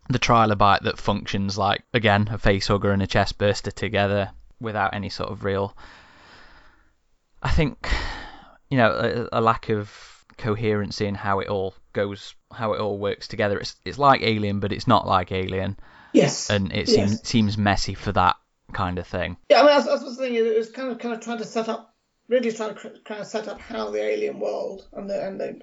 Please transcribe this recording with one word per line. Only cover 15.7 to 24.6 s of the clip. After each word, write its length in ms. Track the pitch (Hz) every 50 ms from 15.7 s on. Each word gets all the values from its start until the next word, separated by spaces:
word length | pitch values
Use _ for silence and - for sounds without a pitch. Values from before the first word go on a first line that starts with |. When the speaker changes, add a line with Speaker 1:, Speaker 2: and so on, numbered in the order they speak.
| 101 - - - - - - - -
Speaker 2:
Yes. 340 | - 180 139 - - - -
Speaker 1:
And 240 | - 101 98 87 -
it 160 | - - -
Speaker 2:
Yes. 60 | 113
Speaker 1:
seems, 340 | 104 101 101 104 110 - -
seems 300 | - 117 110 101 107 110
messy 340 | 104 104 98 - - - 95
for 200 | - - 107 90
that 240 | 90 90 90 - - _ _ _ _ _ - -
kind 260 | - 98 90 90 90
of 80 | 87
thing. 300 | - - 92 87 85 87 - _ -
Speaker 2:
Yeah, 80 | - -
I 20 | 262
mean, 100 | 294 285
that's, 120 | 285 233
that's 180 | - 285 240 269
the 100 | 294 240
thing. 220 | 262 262 254 240
It 200 | 226 226 233 214
was 140 | 226 220 -
kind 200 | - 247 262 262
of, 80 | 233 226
kind 160 | - 240 233
of 60 | 226
trying 180 | - 226 233 226
to 60 | 214
set 240 | - - 233 220 226
up, 260 | 220 - - _ _ _ _ _ _ _ _ -
really 220 | 233 262 233 233
trying 200 | 214 - 220 214
to 100 | 196 -
cr-, 160 | - 208 - - _
kind 160 | - 214 208
of 60 | 196
set 200 | - - 214 214
up 140 | 214 - -
how 300 | - - 233 220 220 208
the 100 | 208 107 107
alien 380 | 107 107 104 - - - 98
world 460 | - - - -